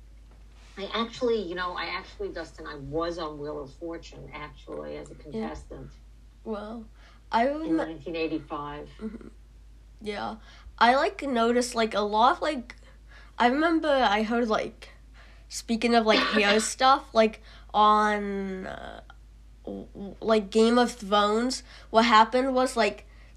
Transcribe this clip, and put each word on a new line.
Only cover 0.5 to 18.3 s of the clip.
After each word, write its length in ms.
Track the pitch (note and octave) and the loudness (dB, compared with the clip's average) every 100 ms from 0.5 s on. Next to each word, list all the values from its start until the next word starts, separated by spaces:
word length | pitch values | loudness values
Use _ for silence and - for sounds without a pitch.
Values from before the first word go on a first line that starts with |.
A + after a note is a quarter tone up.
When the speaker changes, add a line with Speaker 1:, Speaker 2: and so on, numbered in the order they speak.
| - - - | -20 -20 -12
Speaker 1:
I 120 | G3 | -6
actually, 480 | G#3+ A3+ - B3 A3+ | -4 -4 -2 0 0
you 120 | F3 | -2
know, 200 | F3+ F3+ - | -6 -6 -6
I 100 | - | -8
actually, 440 | - G3 - F#3+ | -8 -10 -10 -10
Dustin, 360 | E3+ D#3 - D#3 | -8 -12 -14 -14
I 100 | D3 | -12
was 420 | C#3 D#3 E3+ E3+ | -6 -4 -4 -4
on 200 | D#3 D3+ | -8 -8
Wheel 220 | D3 D3 | -10 -10
of 120 | C3+ | -12
Fortune, 560 | - E3+ E3 - D3 C#3 | -12 -12 -12 -14 -18 -16
actually, 640 | D3+ D3 - - D3 D3 D3+ | -14 -16 -16 -14 -12 -10 -12
as 140 | D3+ | -14
a 40 | |
Speaker 2:
Yeah. 80 | - | -18
Speaker 1:
contestant. 680 | D3+ A3 A3 - - C#3+ C#3 - - - - - | -12 -8 -8 -10 -14 -16 -16 -20 -20 -20 -20 -16
Speaker 2:
Well, 420 | A3+ G#3 G#3+ A#3 A3 - - - - | -10 -10 -10 -14 -16 -20 -20 -20 -2
I 180 | A3+ B3+ | 0 2
Speaker 1:
In 100 | D4+ | 0
Speaker 2:
rem- 180 | D#4+ D#3+ | -2 -2
Speaker 1:
nineteen 400 | D#3+ D#3 F3+ E3 | -2 -8 -8 -6
eighty-five. 720 | D#3+ D#3 - D3+ D3 D3 D3+ - | -4 -4 -6 -8 -8 -10 -14 -14
Speaker 2:
Mm-hmm. 280 | A3 - - - - - - - - - | -14 -14 -18 -20 -20 -20 -20 -20 -20 -14
Yeah. 360 | G#3 G#3 - A3 - - - - | -10 -8 -8 -10 -16 -20 -10 2
I, 160 | A#3 | 6
like, 280 | C4 F4+ - | 6 2 -2
noticed, 520 | C#4+ A#3+ A3+ A#3+ B3 | -2 0 2 2 0
like, 200 | A#3 A3 | 0 -2
a 60 | G3 | 0
lot 360 | G#3 G#3+ B3 F4 | 0 4 4 4
of, 60 | |
like, 340 | D#4 D4 - - - - - - - - | 0 -4 -6 -16 -20 -20 -20 -20 -10 0
I 100 | A#3+ | 2
remember 400 | C#4 E4 E4 D#4 | 4 2 2 2
I 340 | C4+ A3+ G#3 | 2 2 2
heard, 260 | G#3+ A#3+ A#3 | 0 0 0
like, 400 | G#3 - - - - - - - - - | 0 -4 -10 -20 -20 -20 -20 -20 -20 -16
speaking 460 | - - A3+ A#3 | -10 -4 -2 2
of, 120 | A#3 A3 | 4 4
like, 140 | G#3+ | 4
Speaker 1:
<laughs> 140 | - | 2
Speaker 2:
hair 240 | G#3+ G3+ G#3+ | 2 4 2
stuff, 440 | A3 - C4 C#4 - | 0 2 4 4 2
like, 300 | A3+ A3 A3 - - - | 4 4 2 -16 -20 -4
on, 920 | G#3 G#3+ G#3+ G#3+ G#3 G3+ | 4 6 6 4 0 -2